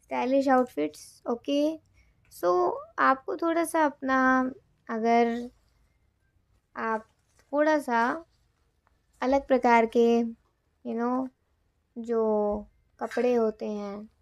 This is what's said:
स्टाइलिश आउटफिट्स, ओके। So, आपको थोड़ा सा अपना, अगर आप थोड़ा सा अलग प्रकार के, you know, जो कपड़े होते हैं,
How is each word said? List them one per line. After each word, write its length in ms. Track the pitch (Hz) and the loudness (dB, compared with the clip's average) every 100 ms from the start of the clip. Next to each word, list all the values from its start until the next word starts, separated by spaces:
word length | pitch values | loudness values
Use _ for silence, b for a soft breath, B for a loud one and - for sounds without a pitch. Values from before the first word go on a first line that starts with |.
स्टाइलिश 460 | _ 262 247 277 277 | _ -6 0 2 4
आउटफिट्स, 760 | 254 247 - 302 - - - - | 2 2 -2 -6 -8 -20 -12 -8
ओके। 500 | 233 - 285 302 320 _ _ _ _ _ - | -6 -2 0 0 -2 _ _ _ _ _ -6
So, 320 | 349 359 359 523 640 - | 0 2 0 -4 -10 -2
आपको 380 | 269 269 - 349 | 0 0 -2 -4
थोड़ा 280 | 330 330 | -2 -2
सा 200 | 330 330 | -2 0
अपना, 680 | 302 277 262 262 262 262 254 - _ _ - | 0 -2 -2 2 2 2 0 -6 _ _ -10
अगर 600 | 226 233 233 233 233 240 - _ _ _ _ _ _ _ _ _ _ _ 240 | -4 2 4 2 0 -8 -16 _ _ _ _ _ _ _ _ _ _ _ -10
आप 320 | 226 220 - _ _ _ | -6 -6 -8 _ _ _
थोड़ा 380 | _ 285 302 302 | _ 0 2 2
सा 460 | 254 233 240 320 330 _ _ _ _ _ _ _ _ _ | 0 0 0 -2 -10 _ _ _ _ _ _ _ _ _
अलग 260 | 254 277 277 | 0 0 2
प्रकार 400 | 254 247 233 226 | 2 4 4 4
के, 380 | 240 233 233 | 4 4 4
you 720 | 233 233 _ _ _ _ 240 | 0 -6 _ _ _ _ -10
know, 340 | 226 240 254 262 - _ _ _ _ _ 233 | -6 -4 -4 -6 -10 _ _ _ _ _ -14
जो 600 | 226 226 220 214 208 208 208 _ _ _ | -4 -2 0 0 0 -2 -8 _ _ _
कपड़े 360 | 220 - 240 | -8 -2 0
होते 320 | 240 220 220 220 | 2 0 -2 -8
हैं, 440 | 208 202 202 214 _ | -8 -8 -10 -14 _